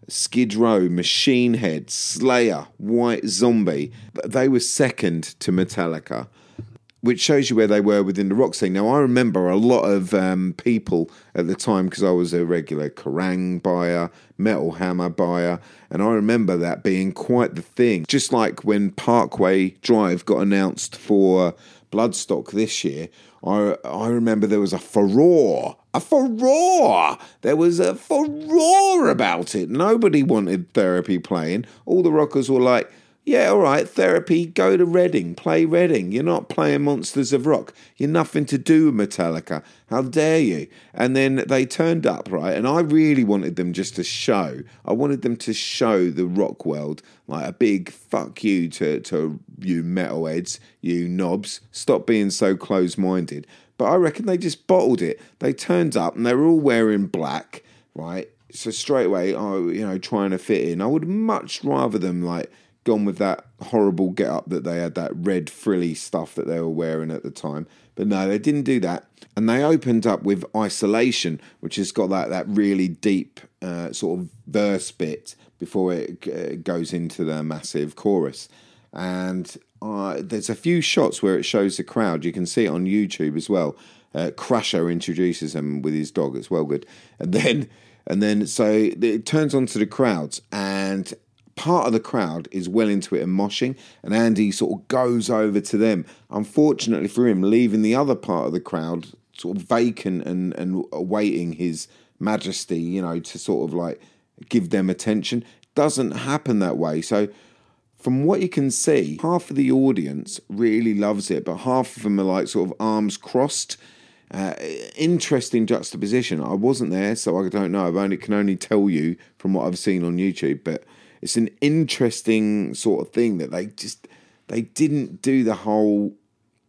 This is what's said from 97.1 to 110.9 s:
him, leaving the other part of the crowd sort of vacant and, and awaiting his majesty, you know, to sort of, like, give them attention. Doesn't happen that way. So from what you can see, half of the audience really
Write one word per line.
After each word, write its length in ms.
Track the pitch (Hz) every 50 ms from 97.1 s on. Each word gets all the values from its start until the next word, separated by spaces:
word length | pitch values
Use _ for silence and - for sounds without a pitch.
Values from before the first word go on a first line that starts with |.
| - 117 123
him, 160 | 120 101 90 92
leaving 400 | 101 113 123 123 110 104 110 107
the 100 | 107 120
other 220 | 135 147 139 120
part 320 | - - 110 90 82 58
of 60 | 69 82
the 60 | 90
crowd 460 | - - 92 82 80 82 87 82 80 - - - _ _ _
sort 200 | - - 87 98
of 60 | 98 87
vacant 640 | - 110 117 120 120 107 - - 98 92 87 -
and, 300 | - 90 92 92 90 -
and 300 | - 90 92 92 90 - -
awaiting 640 | - 78 90 87 104 107 107 101 - 85 87 85 80
his 340 | 78 90 87 80 78 - - _ _ _ _ _ -
majesty, 600 | 87 107 107 104 - 95 92 - - - 90 82
you 220 | 82 85 92 98
know, 180 | 90 85 82 85
to 180 | 82 - -
sort 320 | 85 - - 98 - 78 82
of, 60 | 78
like, 260 | 87 85 85 - - - _ _ _ _ _ _ - - -
give 220 | - 117 180 165
them 180 | - 98 92 92
attention. 560 | 90 - - 110 107 104 90 - 120 120 - - _ _ _ _ -
Doesn't 360 | - 143 151 - 139 127 90
happen 460 | - 123 123 135 143 151 - 135 113 104
that 180 | 95 87 -
way. 260 | 76 82 78 78 80 82
So 240 | - 113 104 104 101 - - _ _ _ _ _ _ _ _ _ _ _ _ -
from 160 | 127 127 135 143
what 160 | 165 208 -
you 80 | 190
can 240 | 180 - 147 139 135
see, 480 | 123 - - 165 151 127 85 73 76 -
half 280 | - 165 180 175 - -
of 80 | 143
the 120 | 139 135 131
audience 720 | 131 135 135 135 120 95 73 69 71 73 - - - - -
really 460 | - 101 101 117 110 107 113 117 110